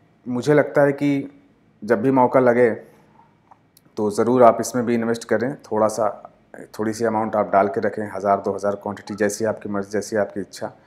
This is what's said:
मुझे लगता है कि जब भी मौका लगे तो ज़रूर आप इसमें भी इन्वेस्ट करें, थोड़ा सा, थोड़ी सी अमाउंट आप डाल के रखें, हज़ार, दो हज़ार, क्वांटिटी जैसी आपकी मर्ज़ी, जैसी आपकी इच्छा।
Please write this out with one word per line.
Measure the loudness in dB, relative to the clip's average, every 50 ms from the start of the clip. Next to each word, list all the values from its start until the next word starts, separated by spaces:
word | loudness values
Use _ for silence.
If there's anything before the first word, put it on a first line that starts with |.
| _ _ _ _ _
मुझे | -6 -6 -4 0 2 2
लगता | 2 2 2 2 2
है | 2 2
कि | 2 0 -2 -2 -2 -2 -4 -8 -14 -20 _ _ _ _ _ _ _ _ -2
जब | 0 0 2
भी | 2 2
मौका | 4 4 2 4 4 4
लगे | 4 4 4 4 4 2 2 -4 -10 -18 _ _ _ _ _ _ _ _ _ _ _ _ -20 _ _ _ _ _ _ _ _
तो | -4 -4 -2
ज़रूर | 0 0 2 2 6 8 8
आप | 8 8 4
इसमें | -2 -4 -4 -4 -2
भी | -2 -2
इन्वेस्ट | -2 -2 -2 -4 -6 -2
करें, | -2 -2 -2 -2 -4 -6
थोड़ा | -10 -10 -6 0 0 0
सा, | 0 0 -2 -4 -4 -4 -8 -14 -20 _ _ _ _ -20 -20 -20 -16 -10 -6
थोड़ी | -6 -6 -4
सी | -2 -2
अमाउंट | -2 -2 -2 -2 -2 0
आप | -2 0 2
डाल | 2 2 2
के | 2 0 -2
रखें, | -2 -2 -4 -4 -8 -8 -8
हज़ार, | -4 0 0 0
दो | 2 0 -4
हज़ार, | -4 -2 -4 -4 -4
क्वांटिटी | -4 -8 -10 -10 -10 -12 -14 -4
जैसी | -2 -2 -2 -2 -2 -4
आपकी | -4 -4 -6 -8 -6
मर्ज़ी, | -6 -6 -6 -4
जैसी | -6 -6 -6 -4 -2
आपकी | -2 -2 -2 -6 -10
इच्छा। | -12 -12 -12 -12 -12 -12 -14 _ _